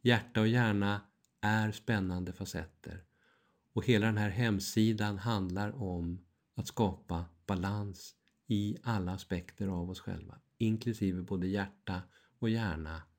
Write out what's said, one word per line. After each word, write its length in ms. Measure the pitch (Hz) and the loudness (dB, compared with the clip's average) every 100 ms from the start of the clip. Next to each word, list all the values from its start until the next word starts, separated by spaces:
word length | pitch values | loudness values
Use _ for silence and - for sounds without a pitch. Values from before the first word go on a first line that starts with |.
Hjärta 400 | 120 120 - - | 4 4 2 2
och 80 | 110 | 4
hjärna 520 | 123 117 104 101 101 - _ _ _ | 4 4 2 2 -2 -6 _ _ _
är 320 | 104 110 107 | 2 2 2
spännande 600 | 104 - 110 92 90 90 | -2 0 0 2 0 -2
facetter. 720 | 92 95 82 80 _ - 87 - _ _ _ _ _ _ | -6 -8 -6 -8 _ -14 -14 -16 _ _ _ _ _ _
Och 140 | - 95 | -4 4
hela 200 | 113 110 | 4 4
den 120 | 107 | 2
här 120 | 104 | 0
hemsidan 880 | 95 117 101 - - 110 107 107 101 | 2 2 2 0 4 4 4 0 -2
handlar 640 | 110 110 95 92 104 139 | 0 0 0 -2 -4 -4
om 420 | 98 87 85 87 - _ _ | -4 -4 -4 -6 -12 _ _
att 120 | - - | -10 -8
skapa 580 | - 107 87 - 85 87 _ - | 0 0 0 -4 -4 -4 _ -4
balans 680 | 95 98 104 104 92 - _ _ _ _ | -2 -2 -2 -6 -10 -16 _ _ _ _
i 300 | 104 104 - | 0 0 -4
alla 300 | - 110 90 | -2 -2 -2
aspekter 560 | 95 - 90 85 - 101 | -4 -4 -6 -6 -6 -4
av 220 | 90 87 | -2 -4
oss 100 | 95 | -8
själva, 400 | - 90 - - _ _ | -8 -8 -10 -20 _ _
inklusive 640 | 113 110 117 110 98 92 | 0 0 -2 0 0 0
både 240 | 90 98 92 | -2 -2 0
hjärta 560 | 101 95 - - 92 98 _ _ _ | 0 -2 -6 -6 -6 -8 _ _ _
och 120 | 117 | 0
hjärna 520 | 113 110 80 78 80 - | 2 0 -2 -6 -8 -12